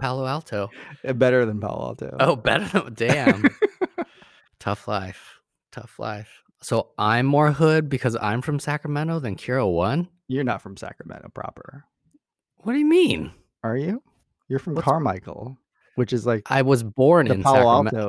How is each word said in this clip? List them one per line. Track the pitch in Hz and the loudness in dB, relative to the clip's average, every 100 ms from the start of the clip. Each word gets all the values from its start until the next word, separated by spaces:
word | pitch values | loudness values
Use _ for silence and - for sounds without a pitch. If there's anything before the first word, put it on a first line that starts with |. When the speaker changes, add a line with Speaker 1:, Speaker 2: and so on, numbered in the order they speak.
Speaker 1:
Palo | 131 131 131 | -6 -4 -4
Alto. | 143 - 104 101 - - 143 - | -6 -6 -8 -8 -10 -20 -12 -4
Speaker 2:
Uh, | |
better | 127 127 127 117 | 2 4 4 2
than | 104 | -2
Palo | 104 80 - | -6 -6 -8
Alto. | - - - | -10 -8 0
Speaker 1:
Oh, | 135 143 | 0 2
better | 120 - 196 190 | 0 0 0 -4
than, | 123 | -4
damn. | 110 113 143 135 - 294 - 403 - - - | -4 0 2 2 4 2 2 -4 -2 -8 -6
Speaker 2:
<laughs> | - _ - _ _ _ | -12 _ -20 _ _ _
Speaker 1:
Tough | - 101 - | -6 -6 -4
life. | 104 92 92 - - _ _ _ | -6 -6 -12 -20 -20 _ _ _
Tough | - 107 - | -18 -18 -12
life. | 110 104 107 - _ _ | -10 -10 -14 -20 _ _
So | - 113 - - | -4 -4 -4 -4
I'm | 107 113 135 | 0 0 2
more | 143 151 | 2 2
hood | 143 160 156 151 | 2 2 2 0
because | 135 123 113 | -2 -2 -2
I'm | 107 113 | -4 -4
from | 127 147 | -4 -4
Sacramento | - 147 151 147 156 165 | -4 -6 -4 -4 -4 -4
than | 131 98 | -6 -8
Kira | - 127 110 | -4 -2 0
One? | 85 95 139 175 _ - | 0 0 0 -4 _ -8
Speaker 2:
You're | 127 | -4
not | 131 101 | -2 -4
from | - 98 | -8 -14
Sacramento | - - - - - | -14 -14 -16 -16 -16
proper. | - - - - - - _ _ _ _ _ _ _ | -14 -14 -14 -18 -20 -20 _ _ _ _ _ _ _
Speaker 1:
What | 202 | -4
do | 262 | 0
you | 302 | 4
mean? | 339 349 90 80 - _ _ | 6 4 2 -4 -12 _ _
Speaker 2:
Are | 113 120 | -6 -4
you? | 156 226 _ _ _ _ - | -4 -6 _ _ _ _ -6
You're | 135 | -6
from | - | -4
Speaker 1:
What's | 156 165 | -2 0
Speaker 2:
Carmichael, | 151 139 95 - - 120 131 _ _ _ - | 0 0 -4 -8 -14 -14 -16 _ _ _ -4
which | 120 | -2
is, | 123 110 | -2 0
like, | 113 - | -2 0
Speaker 1:
I | 135 | 0
was | 131 135 | 4 2
born | 113 104 135 170 127 | 2 2 6 6 4
Speaker 2:
the | |
Speaker 1:
in | 101 | 2
Speaker 2:
Palo | 113 135 | 6 6
Speaker 1:
Sacrame- | 120 120 110 | 8 6 4
Speaker 2:
Alto | 110 | 0